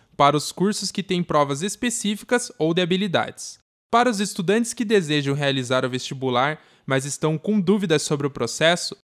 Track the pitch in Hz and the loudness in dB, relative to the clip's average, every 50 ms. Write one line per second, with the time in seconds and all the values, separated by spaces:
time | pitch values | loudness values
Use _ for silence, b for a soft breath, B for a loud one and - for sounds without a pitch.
0 | b b _ - 143 143 147 151 - - - - 175 208 208 - 208 185 - 202 | b b _ 4 4 4 4 2 0 -4 -4 -2 0 0 0 -2 -6 -6 -4 -6
1 | 185 - 185 175 175 - 156 151 147 139 139 139 175 208 - - - 247 233 - | -4 -2 -2 -2 -2 0 2 2 2 0 0 -4 -4 -6 -4 -4 -4 -4 -4 -2
2 | - 202 214 208 - - 247 247 247 - - - 156 160 170 180 180 165 185 185 | -2 -4 -4 -4 -2 -2 -2 -2 -2 -4 -4 -2 -2 0 2 0 0 0 0 0
3 | 208 202 156 120 110 107 - - - - - - _ _ _ _ _ _ - 233 | 0 0 0 0 -2 -2 -6 -12 -16 -16 -16 -20 _ _ _ _ _ _ 2 2
4 | 247 254 220 190 208 196 - - 180 165 202 233 240 233 - - 247 202 226 202 | 4 2 2 0 -2 -4 -4 -2 0 2 2 2 0 -2 -4 -4 -2 2 2 2
5 | 170 147 151 147 139 139 139 147 143 139 135 135 127 120 131 131 127 127 123 127 | 2 2 0 0 0 0 0 0 0 0 0 0 0 0 0 0 0 0 -2 -6
6 | - - 143 131 131 127 123 120 131 147 156 b b b b b b - 135 135 | -6 -8 -8 -4 -2 0 2 2 2 0 0 b b b b b b -2 0 0
7 | 131 143 - - - 156 160 151 - 202 214 214 175 170 208 214 196 165 160 147 | 0 -2 -4 -2 -2 0 0 0 -2 0 0 2 2 4 2 2 2 2 2 2
8 | - - 156 139 139 139 - - 120 117 - - 156 165 175 175 - - - - | 2 0 -2 -2 -2 -4 -4 -4 -6 -6 -2 2 2 2 2 2 -2 -6 -10 -12
9 | _ | _